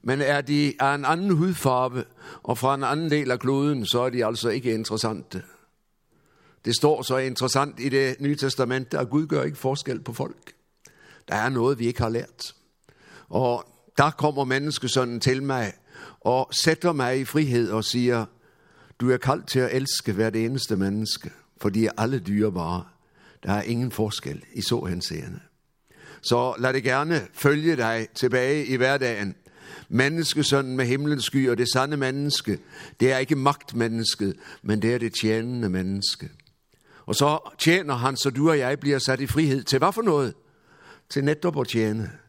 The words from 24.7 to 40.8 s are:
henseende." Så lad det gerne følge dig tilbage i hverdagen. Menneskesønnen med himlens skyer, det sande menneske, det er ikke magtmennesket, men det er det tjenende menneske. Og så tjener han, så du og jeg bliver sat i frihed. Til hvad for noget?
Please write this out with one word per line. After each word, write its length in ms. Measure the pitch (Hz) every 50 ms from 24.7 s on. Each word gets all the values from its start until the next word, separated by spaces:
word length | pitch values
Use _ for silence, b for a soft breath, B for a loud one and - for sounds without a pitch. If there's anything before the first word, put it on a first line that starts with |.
| 120 120
henseende." 580 | - 90 87 90 85 - 80 78 - - - - - _ _ _ _ _ _ _ _ B B B B B B B
Så 340 | B - - 120 123 127 - -
lad 140 | 120 131 131
det 100 | 135 110
gerne 440 | 131 127 135 147 160 170 151 98 - -
følge 420 | - - 143 147 151 151 165 165
dig 320 | 127 117 113 113 113 110 - _
tilbage 500 | - - 127 107 127 127 131 147 151 143
i 100 | 113 131
hverdagen. 600 | 123 127 131 139 131 131 123 117 101 101 98 92 _ _ B B B B B B B B B
Menneskesønnen 880 | - 117 131 143 160 165 160 143 - 147 147 - 139 139 135 131 127
med 80 | 127 131
himlens 380 | 120 127 139 143 147 147 135 113
skyer, 320 | - - 139 131 123 120
det 160 | 107 123 117 -
sande 240 | 127 131 143 151
menneske, 600 | 143 135 131 131 139 143 147 143 - - - 196 - B B B B B B B B
det 120 | 127 131
er 60 | 135
ikke 180 | 131 135 - 156
magtmennesket, 1000 | 139 131 143 139 - - - - 117 113 117 113 113 113 - - - 104 98 90 B B B B B
men 200 | B - 107 110
det 120 | 95 113 120
er 40 |
det 160 | 123 117 113 - -
tjenende 480 | - 107 110 110 113 120 123 123 117 98
menneske. 600 | 90 92 92 92 98 98 95 - - - - - - - _ _ _ _ _ _ b b b b b b b
Og 80 | b 110
så 400 | - 139 147 151 156 - - -
tjener 380 | - - 160 170 190 185 147 135
han, 220 | 117 120 131 139
så 120 | 120 - 139
du 200 | 117 131 147 165
og 100 | 160 147
jeg 200 | 127 127 139 143
bliver 200 | - 143 143 135
sat 200 | - - 131 127
i 80 | 139
frihed. 360 | 123 - 147 160 147 131 143 -
Til 140 | - 135
hvad 140 | 131 139 185
for 100 | 202 226
noget? 320 | 233 208 160 147 135 117 - _ _ B B B B B B B